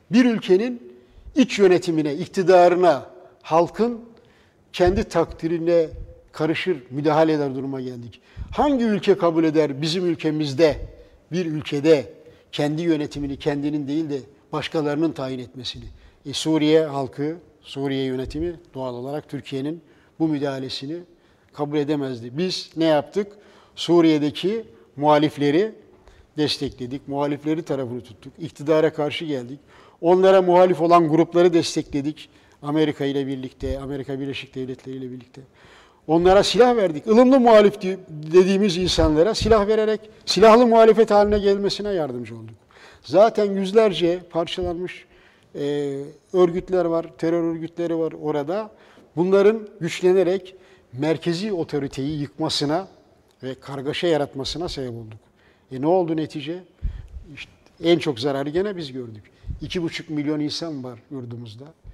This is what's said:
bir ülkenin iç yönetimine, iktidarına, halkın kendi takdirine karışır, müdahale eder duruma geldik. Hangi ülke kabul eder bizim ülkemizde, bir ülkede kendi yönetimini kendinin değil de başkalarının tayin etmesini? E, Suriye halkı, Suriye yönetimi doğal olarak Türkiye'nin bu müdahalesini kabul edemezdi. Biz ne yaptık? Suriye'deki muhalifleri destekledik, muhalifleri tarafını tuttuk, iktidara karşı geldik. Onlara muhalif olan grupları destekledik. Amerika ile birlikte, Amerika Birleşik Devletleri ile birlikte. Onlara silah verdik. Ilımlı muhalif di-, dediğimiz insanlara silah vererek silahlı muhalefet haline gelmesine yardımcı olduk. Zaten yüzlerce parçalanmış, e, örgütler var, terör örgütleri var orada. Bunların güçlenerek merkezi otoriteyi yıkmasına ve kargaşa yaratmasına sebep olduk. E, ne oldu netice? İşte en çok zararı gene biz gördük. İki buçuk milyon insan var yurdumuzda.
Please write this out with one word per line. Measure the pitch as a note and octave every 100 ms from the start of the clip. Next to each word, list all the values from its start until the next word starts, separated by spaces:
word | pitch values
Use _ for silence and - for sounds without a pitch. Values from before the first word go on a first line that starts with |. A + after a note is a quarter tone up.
| _
bir | G#3 B3
ülkenin | A3 - F#3 B3 A#3+ - - _ - - D4+
iç | B3 -
yönetimine, | F#3+ F3 F3 D#3+ D3
iktidarına, | D3 F3 G3 F3 F3+ F3 F3 F3 C3+ - - - _
halkın | - D#3+ E3+ - A#3 A3+ - _ _ _ _ _ _
kendi | - F3+ G3+
takdirine | - E3+ D#3+ - E3 E3+ E3 E3+ D#3 - - - _
karışır, | - D#3 D#3 F#3 D3+ -
müdahale | C3 D3+ D3+ D#3+
eder | D#3 C#3 C3
duruma | C3+ C3+
geldik. | B2+ B2 A#2+ - _ - -
Hangi | - C#4+ C4+
ülke | A#3 G3 G3+ F3+
kabul | E3+ E3
eder | D#3+ D#3 D3 C3+
bizim | D#3 F#3 F3
ülkemizde, | D#3+ D#3 D3+ D3 C3 D#3+ B2 - - - _ _
bir | E3+ E3
ülkede | D3+ - D3 D3+ D3 G#2+ - - _ _
kendi | - D3 D3+
yönetimini | E3+ D3+ D3 C#3+ C#3+ C3+
kendinin | D#3 C#3+ D3 D3+ C#3
değil | D3+ D#3
de | C#3 A#2+ _ _
başkalarının | D#3 - E3 D3 D3 E3
tayin | C#3 C3 C3
etmesini? | A#2+ C3 A#2+ B2+ A#2 - - _ C#3
E, |
Suriye | C3 D#3 D#3+ D3+ D#3+ D#3
halkı, | C#3 C3+ - D3 F3 _ _
Suriye | - C#3 C#3 C3+
yönetimi | C3+ B2+ B2 D3+ F3 D#3+ _
doğal | C3+ C3 A#2+
olarak | C3 D3+ -
Türkiye'nin | C#3+ - C3+ C#3+ E3 _ _ _ -
bu | D#3+
müdahalesini | D3 C#3+ C3+ C3 - C#3 E3+ F3 _ _ _ _
kabul | - D3 D3
edemezdi. | C#3+ D3+ C3+ A#2+ A#2+ C3
Biz | F#3 - - D#3
ne | E3
yaptık? | D3+ C#3+ G3 G#3 - _ _ _ -
Suriye'deki | - E3+ E3 D3+ D3 - F3+ A3+ - - _ -
muhalifleri | D3 D3 D3+ C#3 C#3+ D#3 A3 - _ _ _ _ _ D3+
destekledik, | D3 - C3+ G#2+ B2 C3+ C#3
muhalifleri | C#3 C#3+ C#3+ D3+ D#3
tarafını | D#3+ C3+ B2 B2
tuttuk, | - G2+ C3+ -
iktidara | D#3+ - C#3+ D#3 D#3+
karşı | D3+ D3 - E3
geldik. | C#3 A#2+ C#3+ _ _ - _
Onlara | E3+ F#3 F#3+ F#3+
muhalif | F3+ F3 F#3 D#3
olan | E3+ F3 D#3+
grupları | D#3+ D#3+ F3 F3+
destekledik. | E3 - D#3+ - C#3+ C#3 D3+ - _ _ _
Amerika | C#3+ D#3 D3+ - C#3
ile | C#3 C3+
birlikte, | C3 C3 _ C3+ C3+
Amerika | C3+ C#3 B2+ C3+
Birleşik | C#3 C3 B2 C3+
Devletleri | C3 B2+ C3 C3
ile | B2+
birlikte. | B2+ B2 - - _ - - _ _ -
Onlara | E3 F#3 G3
silah | G3 F#3 B3 A#3+
verdik. | F#3 D3 A3
Ilımlı | A3 B3+ C4+
muhalif | A#3+ G#3+ G#3 G3+
di-, | F#3 F#3+ -
dediğimiz | D3+ D#3 F3 F#3 F#3+ G#3 E3+
insanlara | F3+ E3+ D#3+ D3+ F#3+ G#3
silah | G#3+ A3 G3+
vererek | A3 G#3+ G#3+ - - -
silahlı | F3+ G#3+ A3+ B3
muhalefet | A3+ A3+ A3 A3
haline | G#3 G#3 G#3
gelmesine | G3 G3+ G3+ - G#3
yardımcı | F#3 C#3+ B2 A2+ A2+
olduk. | A2 A2 _ _ - -
Zaten | - F3+ A3 G#3+ G3+
yüzlerce | G3 F#3+ A3 A3 E3 E3+ F3+ F3+
parçalanmış, | E3 E3+ - F3+ E3+ F3+ - - _ _ _ _ E3
e, | C#3+ D3 C#3+ C#3 C#3+ - _
örgütler | F#3 F3+ F3+ F3+ F#3 E3+
var, | E3 D#3+ -
terör | E3 E3+
örgütleri | E3 E3 D#3+ - E3+ E3
var | D#3+ E3
orada. | D3+ D3 C3+ G3+ G#3+ _ _ _ _ D3+
Bunların | F3+ G3 G3+ A3+ G#3+ -
güçlenerek | D#3+ - F#3 F#3+ E3+ F#3 - - _ _ _
merkezi | B2 D3+ D#3+ E3+ E3+ G#3+
otoriteyi | F3+ D3+ D3 C#3 - C#3 D#3
yıkmasına | C#3+ - D#3 - D3 E3+ G3 _ _ _ _ _
ve | B2+ C3
kargaşa | - C#3 C3+ - F3
yaratmasına | D3 C#3+ C#3 B2+ E3+ F3
sebep | - B2+
olduk. | A#2 A2 G#2+ _ _ _ _ _
E, | B2+
ne | D3+
oldu | F#3 E3 D#3+
netice? | D3+ D#3 C#3 F3+ F3+ _ - - - - - C#3
İşte | - _ _ _
en | E3+ E3+
çok | D#3 A2+
zararı | C#3+ C#3 C#3+
gene | E3 G#3 F3+
biz | C#3+
gördük. | C3 A#2 G#2+ - _ - -
İki | C#3+ F#3
buçuk | E3 - D#3
milyon | D3+ C#3+ D3+
insan | D3+ - E3 C#3+
var | B2+ A#2 _
yurdumuzda. | C3+ A#2 A#2+ A#2 A2 D3 _ -